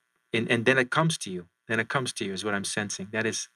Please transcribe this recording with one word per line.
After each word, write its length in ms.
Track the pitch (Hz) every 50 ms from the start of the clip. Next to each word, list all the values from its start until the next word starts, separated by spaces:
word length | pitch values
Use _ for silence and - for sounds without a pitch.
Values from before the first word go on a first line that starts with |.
| _ _ _ _ _ _ -
and, 160 | 113 113 -
and 160 | 123 117 110
then 120 | 127 131
it 140 | 135 123 123
comes 260 | - 156 160 165 - -
to 120 | - 101
you. 160 | 92 87 85 - _ _ _
Then 120 | - 113 113
it 80 | 113
comes 260 | - - 143 127 113 -
to 120 | - 110
you 80 | 98 95
is 100 | 92 104
what 120 | 107 101
I'm 80 | 98 95
sensing. 460 | - - 107 104 98 - - 95 104
That 160 | 110 110 110
is, 200 | 110 - - - - _